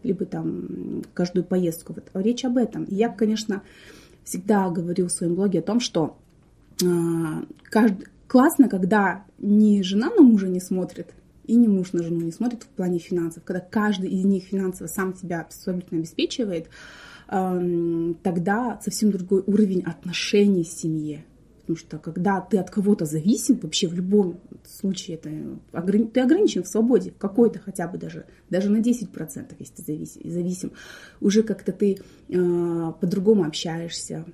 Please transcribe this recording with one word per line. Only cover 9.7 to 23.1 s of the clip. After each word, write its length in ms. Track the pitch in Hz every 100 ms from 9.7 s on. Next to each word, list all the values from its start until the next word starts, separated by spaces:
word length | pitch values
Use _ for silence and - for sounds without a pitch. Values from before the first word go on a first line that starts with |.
| 202
жена 300 | 185 196 262 466
на 60 |
мужа 260 | 262 214 190
не 120 | 180
смотрит, 480 | 180 185 175 - 175 - _ _ -
и 100 | 233
ни 120 | 233
муж 260 | 190 180
на 100 | 175
жену 180 | 165 170
не 100 | 165
смотрит 320 | - 233 233
в 40 | -
плане 320 | - 180 175
финансов, 440 | - 175 165 165
когда 180 | - 180
каждый 480 | 180 220 208 190 185
из 160 | 190 196
них 180 | 196
финансово 440 | 185 196 185 180 175
сам 280 | - 185 185
себя 260 | 170 170
абсолютно 560 | - - - 180 - 170
обеспечивает, 720 | 160 - 339 - 214 170 - - - - - - -
эм, 840 | 190 185 180 175 170 170 165 170 170
тогда 580 | 190 175 170 208 247 208
совсем 280 | - - 214
другой 320 | 190 180 190 190
уровень 340 | 202 208 185
отношений 840 | 165 165 180 170 - 208 202 185
в 40 | 165
семье. 580 | - 165 156 151 147 - _ _ _
Потому 160 | - 165
что 200 | - 156
когда 420 | - 160 180 185
ты 160 | 180 226
от 100 | 220
кого-то 360 | 214 196 208
зависим, 540 | 156